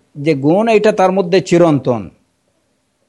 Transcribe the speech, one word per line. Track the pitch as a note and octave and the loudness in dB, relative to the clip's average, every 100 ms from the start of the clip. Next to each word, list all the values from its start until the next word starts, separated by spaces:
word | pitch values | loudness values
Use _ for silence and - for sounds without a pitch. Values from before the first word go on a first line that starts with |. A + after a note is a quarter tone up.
| _ D3+ | _ -6
যে | C#3+ | -4
গুণ | C#3+ C#3 F#3 A#3 | -2 0 0 2
এটা | G#3+ G#3+ | 2 2
তার | G3 F#3 | 0 0
মধ্যে | F#3+ F3+ F#3+ | 0 -2 -2
চিরন্তন, | F#3 E3+ E3+ C#3+ C3 A#2 E2+ - _ _ _ _ _ _ _ _ | 0 2 2 0 -2 -6 -8 -20 _ _ _ _ _ _ _ _